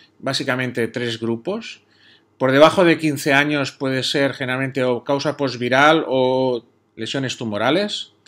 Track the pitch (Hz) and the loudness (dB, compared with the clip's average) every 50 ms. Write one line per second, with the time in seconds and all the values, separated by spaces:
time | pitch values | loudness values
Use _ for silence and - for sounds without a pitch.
0 | - _ _ _ - 135 135 - 143 131 127 127 127 123 110 123 117 113 - 120 | -20 _ _ _ -8 -6 -6 -4 -2 -2 -2 -2 -2 -4 -2 -2 -4 -2 -2 -4
1 | 123 117 113 113 113 113 117 113 - 180 202 226 226 - - - _ _ _ _ | -4 -4 -6 -4 -4 -4 -4 -4 -6 -6 -8 -8 -8 -12 -16 -18 _ _ _ _
2 | _ _ _ _ _ _ _ - 131 131 131 139 151 160 - 196 185 170 160 156 | _ _ _ _ _ _ _ -2 0 2 6 8 6 6 6 6 4 4 4 2
3 | 160 151 139 135 - 156 139 139 147 147 151 147 139 135 - - 139 131 131 131 | 0 -2 -2 -2 0 2 4 4 4 2 0 -2 -2 -4 -6 -6 -4 -2 -2 -2
4 | 120 - - 143 139 131 - - 135 123 127 131 135 131 131 139 127 127 123 117 | -2 -2 -2 0 0 -2 -2 -4 -6 -4 -4 -4 -4 -4 -2 -2 0 0 0 -2
5 | - - 143 139 139 156 139 - 143 131 120 117 123 120 127 131 143 151 160 160 | -2 -2 -2 -2 -2 -4 -4 -2 -4 -4 -4 -4 -2 0 4 6 6 6 6 4
6 | - - 127 131 127 127 131 131 131 131 123 117 - _ _ _ _ _ _ - | 2 0 0 2 2 2 2 0 0 0 -2 -4 -6 _ _ _ _ _ _ -12
7 | 110 - - 139 135 123 - - 123 110 101 101 107 127 151 190 208 208 - - | -10 -6 -6 -6 -6 -6 -6 -6 -6 -6 -4 -2 0 0 0 0 -2 -4 -6 -10
8 | - - _ _ _ | -12 -14 _ _ _